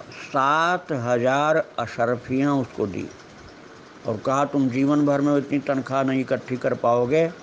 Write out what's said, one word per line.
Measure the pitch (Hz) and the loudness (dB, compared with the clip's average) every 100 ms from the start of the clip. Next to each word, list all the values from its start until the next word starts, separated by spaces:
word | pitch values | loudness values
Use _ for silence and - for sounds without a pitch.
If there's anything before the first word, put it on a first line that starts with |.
| - - - | -14 -16 -4
सात | 139 135 156 170 180 180 | 0 2 4 2 0 -2
हजार | 139 120 123 123 135 151 156 - - | -4 0 2 4 4 4 2 0 -4
अशर्फियाँ | 117 - 117 120 110 131 143 | -6 -2 -2 -2 -2 0 2
उसको | 139 117 - 104 | 0 -2 -4 -4
दी | 92 - - - - - - - - - - - | -4 -8 -12 -20 -20 -20 -20 -20 -20 -20 -14 -8
और | 107 | -4
कहा, | 131 135 | 0 0
"तुम | 143 147 131 | 0 2 0
जीवन | 123 139 147 143 | 2 2 2 2
भर | 139 | 2
में | 147 143 | 2 2
इतनी | 135 143 | 0 -2
तनख्वाह | 135 135 127 135 | -2 -2 -2 -2
नहीं | 135 131 | 0 0
इकट्ठी | 123 127 - 123 | 0 -2 -4 -4
कर | 131 | -2
पाओगे, | 123 120 120 123 151 165 175 | 0 2 2 2 2 2 -2